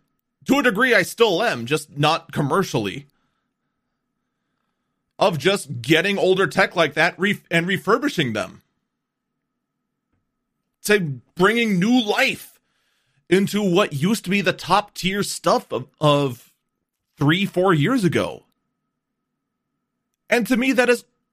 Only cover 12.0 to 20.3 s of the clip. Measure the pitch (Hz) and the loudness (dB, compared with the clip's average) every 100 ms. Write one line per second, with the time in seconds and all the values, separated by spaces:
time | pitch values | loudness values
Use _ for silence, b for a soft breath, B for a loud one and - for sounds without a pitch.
12 | 208 202 254 151 - _ _ _ _ _ | 2 0 -2 -4 -14 _ _ _ _ _
13 | _ _ - 185 196 202 202 175 208 143 | _ _ 0 2 2 0 0 2 0 -2
14 | 175 226 175 202 185 - 147 196 202 - | -2 -2 -2 -2 0 -4 0 0 0 -6
15 | 180 202 - - 170 214 - 113 143 _ | -4 -4 -4 -4 0 0 -2 -8 -10 _
16 | 151 143 139 117 _ _ _ _ _ _ | 0 2 0 -6 _ _ _ _ _ _
17 | _ _ 147 180 196 180 190 160 160 262 | _ _ 2 2 0 0 2 2 2 0
18 | 175 113 85 58 - _ _ _ _ _ | 0 0 -4 -8 -18 _ _ _ _ _
19 | _ _ _ _ _ _ _ _ _ _ | _ _ _ _ _ _ _ _ _ _
20 | _ _ _ | _ _ _